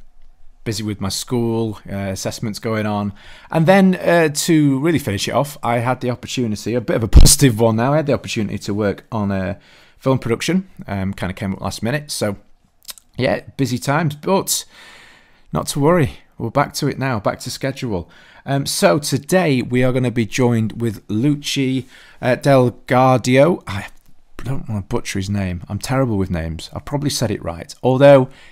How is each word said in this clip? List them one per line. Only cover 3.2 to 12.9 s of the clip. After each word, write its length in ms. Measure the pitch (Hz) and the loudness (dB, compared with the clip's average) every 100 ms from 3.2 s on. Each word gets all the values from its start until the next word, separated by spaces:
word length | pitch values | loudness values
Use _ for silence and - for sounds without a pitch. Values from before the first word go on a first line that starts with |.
| - - - | -16 -20 -4
And 140 | 165 165 | 2 4
then, 280 | 196 190 | 6 4
uh, 360 | 185 - 170 160 | 2 2 2 2
to 500 | 147 - 160 147 135 | 0 2 4 4 2
really 180 | 156 160 | 0 0
finish 300 | - 98 - | -2 -4 -2
it 60 | |
off, 220 | 107 147 - | -2 -2 -4
I 160 | 117 120 | -2 -2
had 220 | 120 127 | -2 -2
the 100 | 147 | -4
opportunity, 640 | 120 - - 120 104 - | -6 -6 -4 -4 -4 -4
a 60 | 120 | -4
bit 160 | 107 143 | -2 -2
of 80 | |
a 40 | 110 | 8
<laughs> 120 | - | 10
positive 380 | - - 139 110 | 10 8 4 4
one 160 | 117 110 | 2 2
now, 160 | 123 | 0
I 60 | 151 | 0
had 80 | 147 | 0
the 80 | |
opportunity 440 | 113 - 113 104 104 | -2 -4 -6 -4 -6
to 160 | - | -6
work 300 | 104 104 90 - | -2 -2 -4 -8
on 180 | 110 101 | -4 -2
a 300 | 98 92 85 - - - _ | -2 -4 -8 -14 -20 -20 _
film 180 | 135 131 | 0 0
production, 520 | 113 113 - 185 190 - - | 0 -2 0 -2 -4 -12 -8
um, 260 | 98 95 | -4 -4
kinda 220 | 98 90 | -4 -6
came 180 | 92 98 | -6 -6
up 80 | 95 | -6
last 220 | 98 - | -8 -6
minute, 260 | 107 147 147 | -4 -4 -6
so 280 | - 104 101 - _ _ _ - | -6 -4 -6 -14 _ _ _ -20